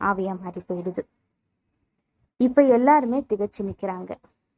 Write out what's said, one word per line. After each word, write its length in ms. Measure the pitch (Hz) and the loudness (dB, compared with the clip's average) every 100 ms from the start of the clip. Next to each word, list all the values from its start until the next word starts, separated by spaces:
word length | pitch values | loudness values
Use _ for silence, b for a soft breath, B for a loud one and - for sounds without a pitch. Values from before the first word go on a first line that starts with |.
ஆவியா 400 | 196 190 190 180 | -4 -2 -4 -6
மாறி 200 | 180 180 - | -10 -10 -8
போயிடுது. 300 | 175 175 180 - _ _ _ _ _ _ _ _ _ _ _ _ - | -8 -6 -8 -10 _ _ _ _ _ _ _ _ _ _ _ _ -2
இப்ப 260 | 247 254 | 2 4
எல்லாருமே 640 | 269 233 254 302 247 254 - | 6 6 6 4 2 -2 -2
திகைச்சு 340 | 208 208 - | -4 -4 -6
நிக்கிறாங்க. 480 | 196 190 190 185 180 170 _ _ _ | -8 -8 -10 -10 -12 -14 _ _ _